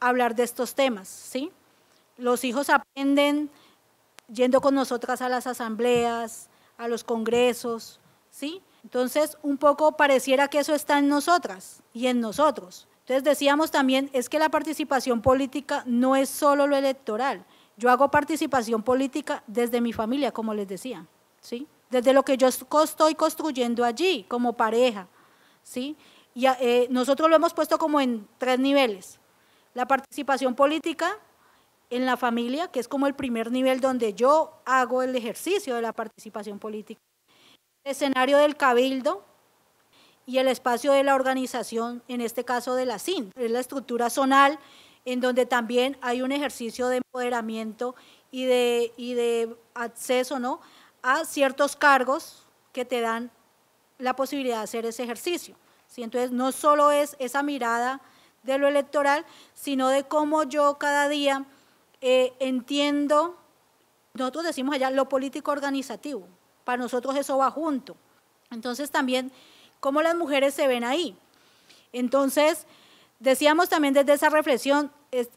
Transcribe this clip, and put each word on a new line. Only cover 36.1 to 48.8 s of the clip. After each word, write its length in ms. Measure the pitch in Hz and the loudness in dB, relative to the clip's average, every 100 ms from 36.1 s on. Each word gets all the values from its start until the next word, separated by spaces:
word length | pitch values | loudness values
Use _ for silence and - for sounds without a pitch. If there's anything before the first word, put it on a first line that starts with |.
| - - 214 208 202 | -12 -16 -12 -12 -10
política. 420 | 220 214 208 220 _ _ _ _ _ _ _ _ 277 | -10 -12 -12 -18 _ _ _ _ _ _ _ _ -10
El 60 | |
escenario 440 | 269 277 262 254 285 | -4 -2 2 4 6
del 200 | 294 285 | 4 4
cabildo 680 | 277 240 262 262 247 381 - _ _ _ _ _ _ _ _ _ - | 2 4 2 0 -2 -4 -8 _ _ _ _ _ _ _ _ _ -6
y 120 | 254 | 0
el 120 | 262 | 2
espacio 420 | 247 - 233 277 | 0 0 0 2
de 120 | 277 | 4
la 120 | 277 269 | 4 2
organización, 880 | 262 262 254 254 220 226 233 240 - | 2 -2 -4 -6 -6 -6 -6 -8 -10
en 100 | 247 | -6
este 240 | 233 240 | -6 -6
caso 320 | 240 247 240 254 | -4 -4 -2 -4
de 100 | 254 | -2
la 140 | 208 | -4
sin, 320 | - 381 208 - | -6 -6 -6 -6
es 140 | 233 | -4
la 120 | 233 | -2
estructura 480 | 254 277 - 240 240 | -4 -8 -6 -2 -2
zonal, 500 | 262 269 269 277 311 - - - _ - | 0 2 6 4 2 -10 -20 -20 _ -8
en 160 | 254 | -4
donde 240 | 254 254 247 | 0 0 2
también 520 | 254 226 247 254 269 | 0 0 0 0 -2
hay 200 | 254 247 | -4 -4
un 100 | 254 | -2
ejercicio 580 | 277 285 - 233 220 247 | -2 -4 -6 -10 -6 -2
de 80 | 254 | -2
empoderamiento 960 | 254 254 247 240 226 220 220 208 247 254 - _ _ | -4 -6 -4 -4 -4 -6 -8 -8 -8 -10 -18 _ _
y 140 | 254 254 | -4 0
de, 480 | 247 240 240 | 2 2 0